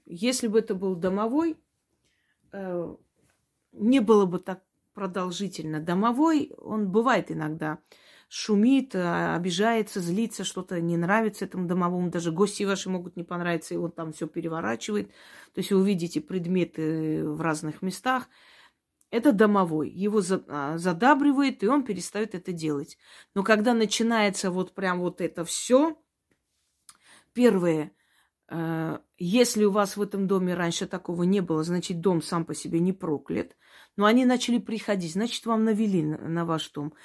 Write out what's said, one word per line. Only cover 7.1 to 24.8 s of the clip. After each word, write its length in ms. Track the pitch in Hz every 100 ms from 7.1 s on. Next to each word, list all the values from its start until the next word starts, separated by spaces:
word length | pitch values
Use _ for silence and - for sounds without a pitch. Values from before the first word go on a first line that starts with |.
| 220 165
иногда, 480 | 160 156 160 156 151 _ - _ - _
шумит, 680 | - - 208 226 269 262 185
э, 400 | 175 170 170 165
обижается, 640 | 180 170 220 226 214 202
злится, 420 | 170 185 226 -
что-то 360 | 190 190 185 180
не 160 | 170 170
нравится 480 | 170 214 220 208 190
этому 220 | 190 175
домовому. 420 | 180 175 180 180
Даже 220 | 175 170
гости 320 | 160 202 -
ваши 260 | 202 190 190
могут 260 | 185 175 175
не 80 |
понравиться, 500 | 170 175 175 170 -
и 40 | 170
он 140 | 170
там 200 | 170 160
всё 160 | 151 160
переворачивает. 800 | 170 165 160 196 226 - 208 196 - - - -
То 60 | -
есть 120 | 190
вы 140 | 190 196
видите 360 | 185 170 -
предметы 1040 | - 185 170 185 170 - 156 160 156 156 160
в 160 | 151
разных 400 | 165 156 156 151
местах. 460 | 190 185 254 262 247 _ - - - _ _ _ -
Это 220 | 233 214
домовой. 560 | 196 214 202 175 156 139
Его 320 | 170 208 214
за-, 220 | 175 185 -
а, 300 | 147 143 165
задабривает, 840 | 180 170 240 285 294 269 277 -
и 40 | 196
он 160 | 285
перестаёт 520 | 240 185 - 202 214 180
это 180 | -
делать. 440 | 170 156 143 151 - _ - - 196
Но 80 |
когда 300 | 196 214 220
начинается 800 | 233 214 - 226 233 208 196 196
вот 220 | 180 180
прям 260 | -